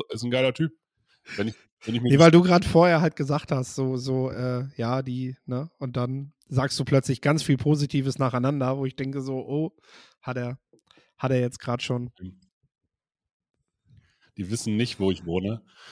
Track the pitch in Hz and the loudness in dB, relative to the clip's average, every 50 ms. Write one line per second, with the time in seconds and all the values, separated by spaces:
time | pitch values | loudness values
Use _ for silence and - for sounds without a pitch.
0 | - - - 113 123 123 120 131 131 131 123 - 160 156 - _ _ _ _ _ | -6 -6 -8 -8 -6 -2 0 0 0 0 0 0 -2 -4 -4 _ _ _ _ _
1 | _ _ _ _ _ - - - 101 113 - - _ _ _ _ - 110 117 117 | _ _ _ _ _ -10 -6 -4 -4 -4 -6 -8 _ _ _ _ -8 -6 -4 -2
2 | 123 123 139 143 165 170 160 175 180 180 175 175 - - - 165 175 180 170 151 | 2 4 6 8 10 10 10 10 8 6 6 4 4 4 4 6 6 6 6 4
3 | 175 156 - - 143 135 143 151 - - 147 131 127 - - - 131 131 131 123 | 2 0 -2 -2 -4 -2 -2 -4 -2 -2 -2 -2 -2 -4 -4 -4 -2 -2 -2 -4
4 | 127 131 131 131 127 131 - 107 127 127 127 123 135 135 - - 117 117 127 131 | -4 -4 -2 -2 -2 -4 -4 -4 -4 -4 -4 -4 -6 -8 -8 -6 -4 -2 -2 -4
5 | 131 127 123 127 127 127 127 - _ - 123 127 151 165 - _ 139 127 120 127 | -4 -4 -6 -6 -6 -8 -10 -12 _ -8 -6 -6 -6 -8 -10 _ -10 -6 -4 -4
6 | 123 123 131 139 139 147 - _ _ - - 131 131 139 - - 131 - 143 135 | -4 -4 -4 -6 -8 -12 -16 _ _ -6 -2 -2 0 0 -2 -4 -2 2 2 2
7 | - - 131 - - 147 151 156 - - 143 127 - 147 151 143 143 - - 139 | 2 2 -2 0 0 0 2 2 2 0 0 2 2 2 2 2 0 0 -2 -2
8 | 131 135 123 - 135 123 120 123 123 135 147 139 127 127 135 139 135 131 - - | -2 -2 -2 -2 -2 -2 0 0 0 0 0 0 -2 -2 -2 -2 -4 -6 -6 -6
9 | 135 135 139 139 131 135 135 131 104 - 139 151 160 - - _ _ _ - - | -8 -6 -6 -6 -6 -6 -6 -8 -6 -4 -4 -2 -2 -4 -6 _ _ _ -20 -20
10 | - - _ _ _ 131 123 127 123 123 135 - _ _ _ _ _ _ _ _ | -20 -20 _ _ _ -8 -6 -6 -6 -6 -8 -12 _ _ _ _ _ _ _ _
11 | _ _ _ - - 131 135 127 123 120 - - - 123 120 120 - - 127 120 | _ _ _ -6 -2 0 2 2 0 0 -4 -6 -6 -4 -4 -4 -4 -4 -4 -4
12 | 123 120 - _ 92 92 92 - _ _ _ _ _ _ _ _ _ _ _ _ | -6 -8 -12 _ -16 -16 -16 -18 _ _ _ _ _ _ _ _ _ _ _ _
13 | _ _ _ _ _ _ _ _ _ _ _ _ _ _ _ _ _ _ - - | _ _ _ _ _ _ _ _ _ _ _ _ _ _ _ _ _ _ -20 -20
14 | _ _ _ _ _ _ _ - 95 92 113 117 - 110 104 107 123 120 - - | _ _ _ _ _ _ _ -12 -8 -8 -8 -6 -4 -2 -2 -2 -2 -2 -2 -2
15 | 95 95 90 - 82 85 85 90 95 101 113 113 - _ _ - - - | 0 0 0 -2 -2 -2 -2 -2 -2 -2 -4 -6 -10 _ _ -20 -20 -20